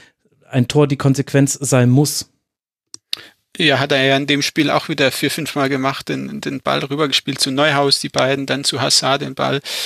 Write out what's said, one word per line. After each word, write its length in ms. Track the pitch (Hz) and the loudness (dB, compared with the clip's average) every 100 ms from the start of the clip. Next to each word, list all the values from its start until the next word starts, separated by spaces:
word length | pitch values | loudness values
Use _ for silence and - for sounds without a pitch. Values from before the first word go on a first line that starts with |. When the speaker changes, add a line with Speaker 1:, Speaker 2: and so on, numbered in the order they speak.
| - _ _ _ - | -20 _ _ _ -4
Speaker 1:
ein 140 | 135 123 | 0 2
Tor 220 | 147 143 | 2 2
die 80 | 139 | 2
Konsequenz 560 | 139 135 131 139 139 | 2 0 2 2 2
sein 340 | - 143 127 123 | 0 0 4 6
muss. 380 | 127 147 - - _ _ _ _ _ _ - - - - _ _ - | 4 2 -2 -8 _ _ _ _ _ _ -20 -14 -14 -14 _ _ 0
Speaker 2:
Ja, 220 | 160 131 | 2 2
hat 140 | 139 | 2
er 100 | 139 | 2
ja 140 | 135 139 | 4 2
in 100 | 143 | 2
dem 160 | 143 | 0
Spiel 280 | - - 143 | 0 0 0
auch 180 | 143 - | 0 -2
wieder 220 | 151 135 | 0 0
vier, 200 | - 143 | 0 -4
fünf 240 | - 143 | -4 -6
Mal 140 | 147 135 | -2 -2
gemacht, 400 | 135 135 131 - | 0 -2 -4 -8
den, 320 | 135 135 143 | -8 -8 -8
den 200 | 143 135 | -8 -6
Ball 220 | 139 139 | -4 -4
rübergespielt 580 | 135 143 147 - - - | -4 -2 -2 -2 -4 -4
zu 100 | 139 | -2
Neuhaus, 500 | 131 151 143 139 - | 0 2 2 2 0
die 80 | - | -2
beiden, 380 | - 131 139 135 | -2 0 0 -2
dann 180 | 135 | -4
zu 160 | - 139 | -2 -2
Hazard 420 | 135 - 139 139 | 0 0 2 -2
den 120 | 139 | -4
Ball, 260 | 135 135 135 - - | -4 -2 -2 -6 -8